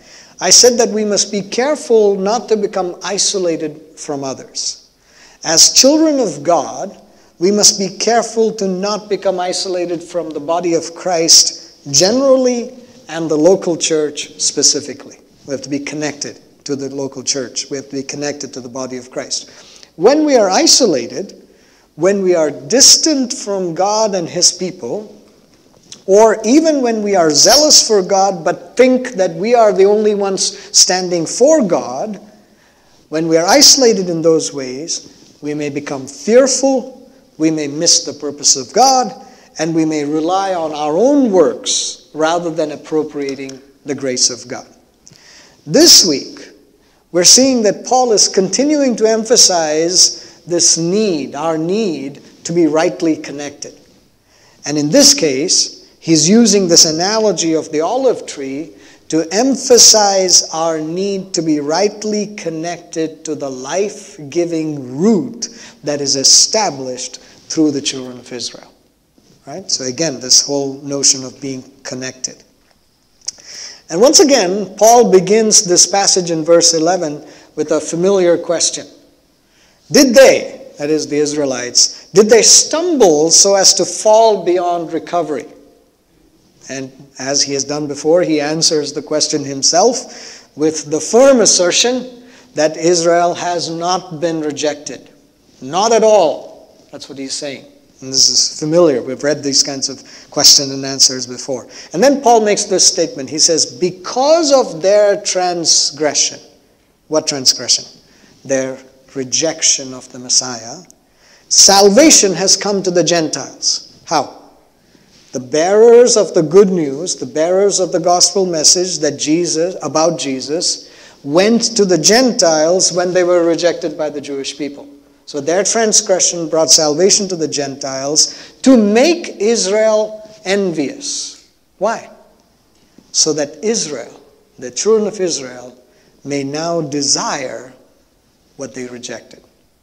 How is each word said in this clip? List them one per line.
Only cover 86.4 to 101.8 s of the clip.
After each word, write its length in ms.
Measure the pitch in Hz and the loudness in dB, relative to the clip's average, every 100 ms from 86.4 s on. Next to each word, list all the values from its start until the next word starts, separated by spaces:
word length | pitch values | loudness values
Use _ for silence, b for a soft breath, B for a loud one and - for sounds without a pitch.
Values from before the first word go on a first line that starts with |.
| _ _ - | _ _ -14
And 240 | 135 131 - - - | -12 -12 -16 -20 -10
as 240 | 135 143 | -4 -2
he 100 | 139 | -2
has 120 | 139 127 | -4 -4
done 220 | 147 147 | -6 -6
before, 360 | 143 151 170 | -4 0 2
he 160 | 160 151 | 2 0
answers 540 | 143 160 156 156 139 | -2 -2 0 0 -2
the 80 | 151 | -8
question 420 | 135 151 143 151 | -6 -4 -2 -4
himself 1120 | 135 139 131 165 226 - - - - - _ 135 | -6 -4 0 2 2 0 -8 -18 -20 -20 _ -4
with 320 | 156 156 147 | -2 -2 -6
the 120 | 151 | -6
firm 400 | - 226 269 254 | 0 4 6 6
assertion 800 | 185 - 175 - 233 254 254 - B B B 151 | 4 2 2 0 0 -2 -6 -16 B B B -2
that 220 | 156 165 | -2 0
Israel 580 | 165 175 170 170 175 165 | 0 2 2 2 2 -2
has 340 | 175 175 147 | -4 -4 -6
not 520 | 165 175 185 175 156 | -6 -2 -4 -4 -6
been 180 | 170 165 | -4 -4
rejected. 720 | 151 139 147 147 - 123 - _ _ _ _ _ | -6 -4 -6 -6 -12 -16 -20 _ _ _ _ _
Not 300 | 131 170 220 | -8 -2 2
at 120 | 226 220 | 4 4
all. 800 | 214 156 - - - - _ _ | 4 4 -2 -10 -20 -20 _ _
That's 200 | 143 - | -20 -16
what 80 | 139 | -12
he's 160 | 135 | -10
saying. 320 | - 143 123 - _ _ _ | -8 -10 -12 -16 _ _ _
And 120 | 131 | -6
this 180 | 131 - | -2 0
is 300 | 123 - - | 0 -2 -4
familiar. 420 | 156 170 170 123 | 0 4 4 2
We've 220 | 131 123 | -4 -4
read 200 | 143 143 | -4 -2
these 200 | 139 131 | -2 -2
kinds 240 | - 139 135 | -2 -6 -8
of 160 | 131 B B B | -10 B B B
question 420 | - 139 - 139 | -2 2 2 0
and 140 | 135 135 | -6 -8
answers 400 | 135 - 127 120 | -2 -2 -2 -8
before. 420 | 123 - 123 - B | -10 -8 -8 -10 B